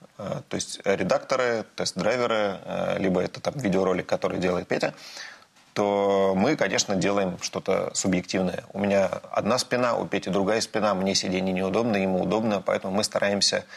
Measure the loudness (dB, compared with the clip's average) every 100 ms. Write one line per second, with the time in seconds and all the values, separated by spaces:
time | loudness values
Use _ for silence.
0 | -20 -12 -8 -8 -6 -6 -6 -4 -2 0
1 | 2 0 0 0 2 0 -4 -6 -4 0
2 | 0 2 2 2 0 -2 -6 -4 -2 0
3 | 2 2 0 -4 -6 -2 0 2 2 0
4 | 0 -2 -2 0 0 0 -2 -2 -2 -6
5 | -16 -16 -16 -18 -20 _ -10 -2 2 2
6 | 4 4 4 4 2 2 2 0 0 0
7 | 2 2 0 -4 -8 -6 -2 0 0 -2
8 | 0 0 0 0 0 -2 -8 -2 2 4
9 | 2 -2 -4 -2 0 0 0 0 2 0
10 | -2 -4 0 0 2 0 0 0 0 2
11 | 2 0 0 0 0 0 0 0 2 2
12 | 2 2 2 0 0 0 0 -2 0 -2
13 | -2 -2 0 2 2 0 -6